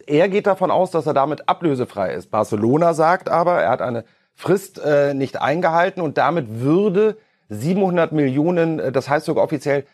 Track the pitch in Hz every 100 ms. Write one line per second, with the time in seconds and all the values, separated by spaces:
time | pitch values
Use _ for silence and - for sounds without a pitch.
0 | - 147 196 196 202 185 180 123 185 165
1 | 151 139 139 151 - 147 170 135 117 101
2 | 92 73 - 110 104 107 113 147 170 156
3 | 160 185 - 165 175 175 82 123 104 117
4 | - _ _ _ - 196 - - 147 147
5 | 143 139 135 - 123 156 170 165 185 185
6 | 165 147 135 170 120 113 131 170 208 180
7 | 214 208 _ _ _ 104 139 190 190 175
8 | 160 156 139 131 156 180 165 156 135 131
9 | 127 147 160 131 104 147 147 143 135